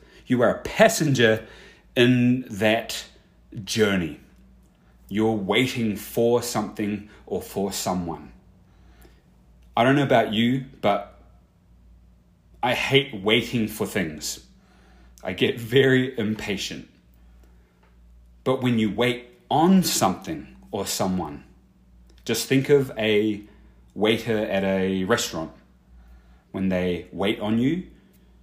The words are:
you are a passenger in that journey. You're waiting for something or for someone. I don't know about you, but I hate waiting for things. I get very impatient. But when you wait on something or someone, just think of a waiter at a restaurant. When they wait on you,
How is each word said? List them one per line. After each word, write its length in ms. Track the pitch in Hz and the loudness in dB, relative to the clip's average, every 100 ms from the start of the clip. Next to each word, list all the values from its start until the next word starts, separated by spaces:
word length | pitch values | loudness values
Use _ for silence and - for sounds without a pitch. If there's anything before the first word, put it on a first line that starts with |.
| - - - | -20 -20 -2
you 160 | 123 | 2
are 80 | 113 | 2
a 120 | 95 | 2
passenger 840 | - - 220 - 156 123 117 110 - - - - _ - | -4 4 4 4 0 4 4 4 -2 -20 -20 -20 _ 2
in 480 | 123 127 123 127 123 | 4 6 4 2 -2
that 560 | 98 107 113 - - - - _ _ _ - | -2 2 2 -2 -10 -12 -20 _ _ _ -14
journey. 560 | 95 117 107 98 80 71 - - - - _ _ _ _ - | -6 0 2 2 -2 -8 -20 -20 -20 -20 _ _ _ _ -8
You're 220 | 101 110 | 0 0
waiting 640 | 110 95 104 131 127 113 98 | 0 0 0 0 0 -4 -4
for 460 | - - 117 120 | -6 0 2 2
something 680 | 113 120 107 - 104 104 - - - | 0 -4 -6 -6 -6 -6 -10 -20 -8
or 120 | 92 | -8
for 320 | - 101 98 | -6 -4 -4
someone. 600 | 95 - 92 85 78 - - - _ _ _ - - - _ _ _ _ _ - - | -4 -4 -4 -4 -8 -14 -20 -20 _ _ _ -20 -20 -20 _ _ _ _ _ -6 0
I 60 | |
don't 120 | 120 143 | 2 4
know 60 | |
about 320 | 139 123 110 | 4 2 2
you, 320 | 107 120 135 - - | 0 0 0 -6 -4
but 400 | 104 101 - - - - _ _ _ _ - - _ _ _ _ _ - | -2 0 -4 -16 -20 -20 _ _ _ _ -20 -20 _ _ _ _ _ -6
I 100 | 123 | -2
hate 480 | 120 - 139 139 107 | -2 2 2 2 -2
waiting 460 | 98 120 - 123 107 | 0 0 0 -2 -4
for 180 | - 95 | -4 -4
things. 580 | 104 82 78 - - - - _ - - - - - | -2 -4 -6 -10 -12 -16 -20 _ -20 -20 -20 -20 -14
I 100 | - | -10
get 260 | - 120 - | -2 -2 -2
very 580 | 117 127 131 127 127 - | 0 2 4 4 0 -2
impatient. 720 | 107 107 - 98 - 80 - _ _ _ - - _ _ _ _ _ _ - - - - | -4 -4 -4 -6 -6 -10 -14 _ _ _ -20 -20 _ _ _ _ _ _ -20 -20 -20 -6
But 200 | - 131 | -2 0
when 160 | 127 117 | 0 2
you 100 | 107 | 0
wait 380 | 95 123 120 - - _ | 2 0 0 -8 -20 _
on 300 | 135 165 190 | 2 6 6
something 760 | 170 - 101 92 - 78 71 - - | 4 0 0 -2 -8 -12 -12 -20 -10
or 160 | 104 92 | -8 -6
someone, 580 | - 98 92 80 73 - - _ _ _ - - - | -4 -2 -2 -4 -10 -18 -20 _ _ _ -20 -20 -14
just 240 | - 113 - | -6 -4 0
think 220 | 135 135 | 0 4
of 220 | 143 131 - | 2 2 -2
a 420 | 110 104 110 98 - - - - _ - | 0 2 2 -2 -10 -20 -20 -20 _ -2
waiter 420 | 107 226 - 107 | 2 2 0 -2
at 260 | 107 98 | 0 0
a 420 | 98 98 95 95 92 | 0 0 0 -2 0
restaurant. 460 | 117 - 110 107 - _ _ _ - - - _ - _ | 0 -2 -8 -10 -14 _ _ _ -20 -20 -20 _ -20 _
When 180 | 95 95 | -4 -2
they 380 | 92 90 87 - | 0 0 -4 -8
wait 280 | 85 98 113 | -4 -2 -2
on 180 | 107 113 | -2 0
you, 300 | 131 175 - - _ _ _ _ | 0 -2 -6 -18 _ _ _ _